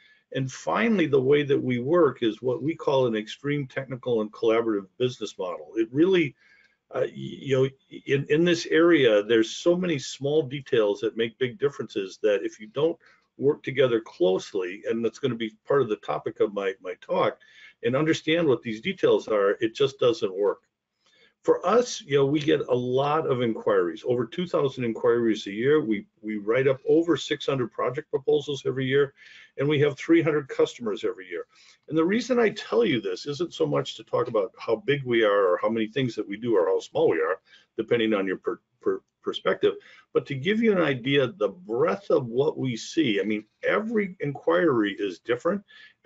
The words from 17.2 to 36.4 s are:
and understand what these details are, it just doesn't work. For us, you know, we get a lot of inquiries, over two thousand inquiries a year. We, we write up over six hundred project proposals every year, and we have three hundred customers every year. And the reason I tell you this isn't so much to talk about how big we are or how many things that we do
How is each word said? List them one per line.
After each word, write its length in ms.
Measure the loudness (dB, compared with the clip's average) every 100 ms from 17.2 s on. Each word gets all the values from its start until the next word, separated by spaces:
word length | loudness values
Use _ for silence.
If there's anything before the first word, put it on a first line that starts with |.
| 0 -2 _ -20 -20 _
and 120 | -4 0
understand 520 | 0 -2 0 0 2
what 140 | 0
these 200 | -2 -8
details 460 | -6 0 2 2 2
are, 240 | 0 2 0
it 140 | -2 0
just 240 | -2 2
doesn't 360 | 0 0 -4 -2
work. 260 | -2 -2 _ _ _ _ _ _ _ _
For 220 | 0 2 4
us, 320 | 2 2 -4
you 160 | -2 2
know, 100 | 2
we 140 | 2
get 220 | 2 0
a 120 | 2
lot 540 | -2 0 0 0 0 0
of 140 | 0
inquiries, 600 | 0 -2 0 2 2 -2 -2
over 180 | -2 -2
two 220 | -4 -4
thousand 380 | 0 -2 -2 -4
inquiries 600 | 0 2 2 2 0 -4
a 60 |
year. 320 | -4 2 2
We, 220 | 2 -4 -4 _
we 160 | -10 -8
write 320 | 0 2 2
up 100 | 0 2
over 300 | 2 4 0
six 280 | -2 -6 -2
hundred 280 | -2 -2
project 360 | -4 -4 -4 -6
proposals 540 | -6 0 0 0 -8 -6
every 200 | -4 0
year, 280 | 2 0 -2 -20 -20 -20 -4
and 100 | 0
we 100 | 2
have 160 | 2 0
three 240 | 4 4
hundred 260 | 4 0 -2
customers 560 | 0 0 0 -6 -4
every 240 | -4 -6 -8
year. 180 | -10 -10 _ -20 _ -6
And 80 | 0
the 80 | 0
reason 340 | 0 0 0
I 120 | 0
tell 340 | -2 -4 0 2
you 160 | 0
this 240 | -2 -6 -8
isn't 280 | -6 -6
so 120 | -2 -2
much 300 | -2 -4 -10
to 100 | -4
talk 240 | -2 0
about 240 | -2 -2 -6
how 200 | -4 -2
big 260 | 0 -4
we 220 | 0 2 4
are 260 | 4 4
or 80 | 2
how 60 | 0
many 200 | -2 -2
things 280 | -2 -4 -4
that 100 | -8
we 120 |
do 180 | -6